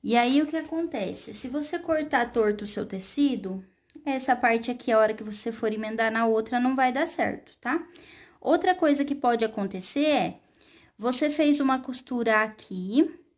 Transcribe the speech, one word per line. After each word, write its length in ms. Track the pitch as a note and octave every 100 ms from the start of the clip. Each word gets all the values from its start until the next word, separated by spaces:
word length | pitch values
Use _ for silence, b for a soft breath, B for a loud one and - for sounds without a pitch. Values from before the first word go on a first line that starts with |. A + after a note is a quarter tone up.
E 140 | - A#3+
aí, 240 | A#3+ C#4
o 60 | D4+
que 100 | D#4+
acontece? 720 | D#4 E4 E4 C4+ G3 - -
Se 160 | G#3 B3+
você 300 | C#4 D4 F4
cortar 540 | E4+ D#4 D4+ C4 A#3+
torto 320 | A#3+ G#3+ G#3
o 40 | G#3
seu 160 | -
tecido, 800 | - F#3+ - - C#4+ A3+ G3 F#3+ F#3+ _ _ -
essa 320 | D4 C4 C4 B3
parte 360 | B3 A#3 A#3
aqui, 200 | B3 -
a 60 | A3
hora 160 | A3
que 100 | A3
você 280 | G#3+ G#3 A#3
for 200 | A3+ A3
emendar 400 | G#3+ A3 A3 A3+
na 140 | A3+ A3+
outra, 340 | A3 A3 B3
não 160 | B3 C4+
vai 160 | B3+
dar 160 | B3+ E4
certo, 480 | - - - - _
tá? 260 | A#3+ D#4+ - B B B B B
Outra 340 | - E4+ F#4
coisa 320 | F#4 D#4 C#4+ C#4+
que 80 |
pode 320 | D4 B3 A#3 A3
acontecer 600 | A3 G3 F#3+ F#3 C#4+ D4+
é, 320 | C#4 F3+ - b b b b b _
você 320 | A3 B3 D4+
fez 300 | D4 D4 D4
uma 180 | C4+ C4
costura 640 | B3+ B3+ - B3 A#3 G#3+
aqui 800 | G#3+ G#3+ - F#3 F#3 A#3+ F#4 - _